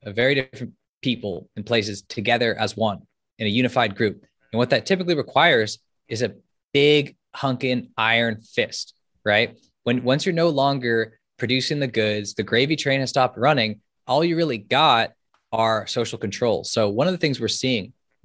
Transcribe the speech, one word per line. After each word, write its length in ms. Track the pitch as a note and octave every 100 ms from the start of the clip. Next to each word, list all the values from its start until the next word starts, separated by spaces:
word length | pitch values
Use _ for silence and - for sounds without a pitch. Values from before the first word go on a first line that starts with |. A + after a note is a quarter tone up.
of 120 | G#2+ G#2
very 200 | B2+ C#3
different 380 | C3 A2+ A#2 - _ _
people 480 | - A#2+ G#2 E2+ - -
and 100 | G#2+
places 360 | A#2 G#2+ G2
together 520 | - - G#2 A#2 A#2 G#2+
as 160 | G#2+ G#2
one 260 | A2 F#2+ - _ _ -
in 80 | G#2+
a 20 |
unified 460 | A#2 B2 B2+ A2 G2+
group. 300 | A2 - _ _ _
And 60 | A2+
what 140 | B2
that 140 | A#2+ -
typically 300 | F#3 F3 D3+
requires 640 | - C3+ E3 B2+ G#2+ - _ _ -
is 160 | A2+
a 120 | A#2 - _ _ _
big 420 | C#3+ D3 D3 D3 - _
hunkin' 580 | - C3+ B2 B2+ B2 - -
iron 460 | A2+ A#2 A#2 A2
fist, 540 | - - G#2 - - _ _ _
right? 340 | G#2 G#2 A#2 - _ _
When, 200 | A#2+ B2
once 220 | B2 C#3+ G3
you're 80 |
no 160 | E3 E3+
longer 720 | C#3 C#3 C#3 B2 A2+ A2 _ _ -
producing 420 | A#2+ C3 - D3
the 80 | C3
goods, 460 | A2+ G#2+ G#2+ G2+
the 100 | -
gravy 320 | G2+ A#2 C#3+ D#3
train 240 | C#3 C3+
has 100 | C3
stopped 280 | C#3 B2+ -
running, 440 | C3 C#3+ G#2+ G#2+ _ _ -
all 180 | C3+ E3+
you 100 | E3
really 220 | D#3+ A2+
got 560 | A2+ B2+ D#3 A#2 A2 _ _ _ -
are 340 | A2+ A2+ A2 G2
social 300 | B2 A2+ A2+
controls. 540 | G#2+ - A#2+ F#2 -
So 180 | A#2 G#2
one 180 | G#2+ F3
of 60 |
the 40 | F3+
things 220 | D3+ B2
we're 80 | A2
seeing 460 | - C3 A#2 F2+ _ _ _